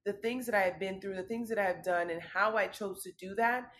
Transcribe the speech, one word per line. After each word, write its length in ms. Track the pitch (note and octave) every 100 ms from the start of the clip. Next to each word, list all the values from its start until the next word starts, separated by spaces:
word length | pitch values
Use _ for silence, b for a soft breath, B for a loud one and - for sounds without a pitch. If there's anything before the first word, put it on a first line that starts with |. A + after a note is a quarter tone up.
the 100 | G3+
things 300 | G3+ A3+ B3+ A#3+
that 100 | G#3
I 60 |
have 180 | F3+ E3
been 200 | F#3+ F#3+
through, 140 | G3
the 80 | F#3
things 260 | F#3 A3+ A3+
that 80 | G#3+
I 60 |
have 200 | F#3+ F3
done, 260 | F#3 F3 E3+
and 100 | E3
how 360 | E3 F#3 G#3+ A3
I 100 | F#3+
chose 380 | - G3 F#3
to 80 | F#3
do 240 | - F#3 G3
that, 340 | A#3 B3 B3